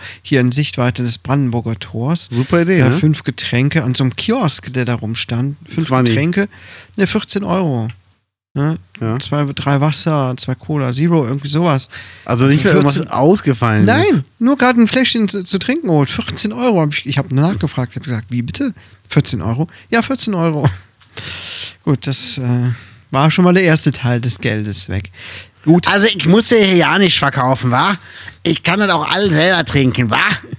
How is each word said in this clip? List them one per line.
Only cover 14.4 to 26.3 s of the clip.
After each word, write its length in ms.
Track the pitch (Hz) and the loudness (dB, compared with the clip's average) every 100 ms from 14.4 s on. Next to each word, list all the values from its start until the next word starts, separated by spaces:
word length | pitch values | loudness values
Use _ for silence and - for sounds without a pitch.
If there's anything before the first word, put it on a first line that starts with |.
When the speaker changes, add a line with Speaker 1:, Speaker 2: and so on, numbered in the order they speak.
| 240 277 | 0 2
Speaker 1:
grad 200 | 254 240 | 2 4
ein 100 | 220 | 4
Fläschchen 420 | 262 254 233 202 | 2 2 0 -2
zu, 140 | 202 | -4
zu 160 | 180 190 | -4 -2
trinken 300 | - 302 269 | -2 -2 0
geholt. 200 | 151 139 | 0 0
Vierzehn 440 | - - - 208 | -4 -4 0 0
Euro. 300 | 233 254 190 | 0 0 2
Hab 100 | 151 | 0
ich, 120 | 147 | -2
ich 140 | 135 135 | -4 -4
hab 140 | - | -2
nachgefragt, 640 | 135 160 147 139 - 123 - | 0 0 0 -4 -4 -6 -6
hab 80 | |
gesagt, 220 | - 113 98 | -8 -8 -6
„Wie 120 | 120 | -6
bitte? 300 | 120 - 277 - - - - | -4 -4 -4 -6 -14 -20 -2
Vierzehn 340 | 156 - 107 | 0 2 0
Euro?“ 240 | 90 117 170 - - | -2 -4 -4 -8 -2
„Ja, 120 | 233 | 0
vierzehn 320 | - 262 - | 0 0 0
Euro.“ 360 | 185 165 151 143 92 - _ _ - | 0 0 2 0 -2 -14 _ _ -16
<laughs> 640 | - - - - - - | -14 -12 -12 -10 -12 -8
Gut, 220 | - 131 - | -4 -2 -2
das, 320 | 131 - - | -2 0 -2
äh, 320 | 123 123 123 117 - - - | -2 0 -2 -4 -10 -20 -4
war 180 | 131 156 | 2 2
schon 120 | 151 | 4
mal 100 | 180 | 4
der 100 | 180 | 4
erste 260 | 180 160 143 | 4 2 0
Teil 300 | 123 123 120 | 0 0 0
des 180 | 120 - | -2 -2
Geldes 500 | 117 107 104 101 - | -2 -4 -2 -2 -2
weg. 220 | 95 95 - - - - _ | -4 -8 -14 -18 -18 -20 _
Gut. 240 | - 170 165 | 4 4 4
Speaker 2:
Also 180 | 196 220 | 2 2
ich 180 | 196 | 0
muss 220 | 147 | 4